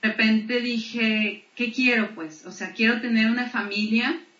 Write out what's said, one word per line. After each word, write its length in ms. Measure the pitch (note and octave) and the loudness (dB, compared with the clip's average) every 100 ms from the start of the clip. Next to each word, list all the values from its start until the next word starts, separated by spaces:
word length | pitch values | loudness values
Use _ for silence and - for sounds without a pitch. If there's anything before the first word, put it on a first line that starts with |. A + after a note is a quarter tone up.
repente 580 | A3 A3 A3 A3 A3 B3 | -2 2 4 4 2 -2
dije, 840 | A#3+ A#3 A3 A#3 A3+ G#3+ G#3+ - _ | 0 -4 -4 -2 0 2 -2 -4 _
"¿Qué 180 | - A#3+ | -6 -4
quiero, 420 | B3 B3 A#3 G#3 | 0 2 2 0
pues?". 300 | - D#3 D#3 | -4 -12 -12
O 80 | F3+ | -16
sea, 200 | - F#3+ | -12 -12
quiero 280 | - A3+ A3+ | 0 2 2
tener 300 | B3 A3+ A3 | 2 2 2
una 180 | B3 B3 | 2 -2
familia 720 | A3+ G3+ G3+ G#3+ A3 B3+ E4+ - | -4 -4 -4 0 2 0 -4 -8